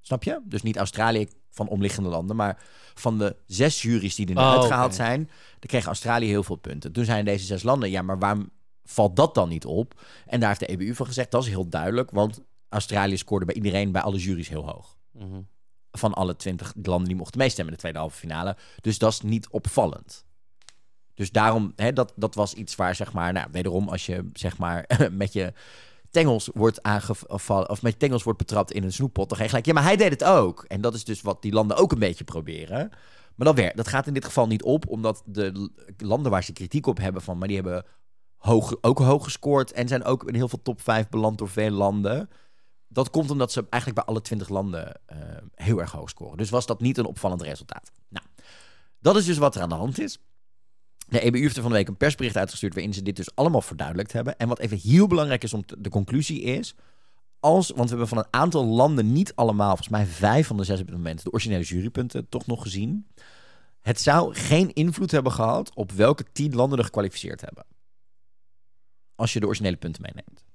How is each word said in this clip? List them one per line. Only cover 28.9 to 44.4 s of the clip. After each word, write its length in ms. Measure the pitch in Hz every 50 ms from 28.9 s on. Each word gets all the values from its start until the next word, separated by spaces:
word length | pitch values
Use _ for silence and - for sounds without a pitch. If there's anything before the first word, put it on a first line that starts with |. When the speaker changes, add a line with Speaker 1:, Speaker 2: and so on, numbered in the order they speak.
| 95
Speaker 1:
snoeppot, 360 | - 135 135 - - 98 -
dan 80 | -
ga 60 | - 110
je 60 | 110
gelijk, 180 | - 127 117
"Ja, 60 | 139 160
maar 100 | 151 139
hij 140 | 170 202
deed 140 | 202 214 190
het 140 | 143 - -
ook." 400 | 175 190 160 113 90 - - -
En 160 | - - 98
dat 140 | 104 120 117
is 100 | 117 110
dus 160 | - 110 -
wat 220 | - 101 95 - -
die 100 | 107 101
landen 240 | 110 107 104 104
ook 160 | - 190 - -
een 60 | 117
beetje 260 | 107 95 85 - -
proberen. 640 | - - 82 78 76 80 80 80 76 92 120 156 220 - - - - - - - - -
Maar 120 | - 120
dat 80 | 151 156
wer-, 220 | 120 104 87 -
dat 120 | 104 113 -
gaat 180 | - 135 139
in 80 | 147 143
dit 100 | 135 131
geval 220 | - - - 120
niet 160 | 110 110 107 -
op, 260 | - 131 160 160 -
omdat 340 | - 110 110 110 107 - -
de 240 | - 101 101 104 95 95
l-, 180 | 98 101 95 - - 60 76 98
landen 340 | - 107 104 104 131 151 131
waar 140 | 101 95 90
ze 80 | - -
kritiek 340 | - 95 92 - 147 143
op 120 | - 113 90
hebben 240 | 95 95 95 85 85
van, 160 | - 92 87
maar 100 | 92 98
die 80 | 101
hebben 280 | 98 92 92 90 90 87 - - - - - - - - - -
hoog, 400 | - - 107 117 113 107 - - -
ook 180 | - - 123 -
hoog 260 | 135 127 139 147 143
gescoord 480 | - - - - 143 143 139 131 - -
en 160 | - 123 123
zijn 160 | 135 127 -
ook 200 | - 131 131 -
in 100 | - 113
heel 140 | 117 127 123
veel 140 | - 120 -
top 180 | - 120 -
vijf 280 | - - 113 110 110 107
beland 300 | - 113 110 110 110 104
door 100 | 110 98
veel 220 | - - 107 107
landen. 580 | 104 98 101 98 101 104 101 98 113 143 208 - - - - - - - - - - - - -
Dat 200 | - 127 131 127
komt 200 | - 160 160 139
omdat 220 | 147 139 127 120 -
ze 140 | 131 107 -
eigenlijk 340 | - 120 123 - 107 - -
bij 100 | - 110
alle 80 | 110 98
twintig 260 | - - 107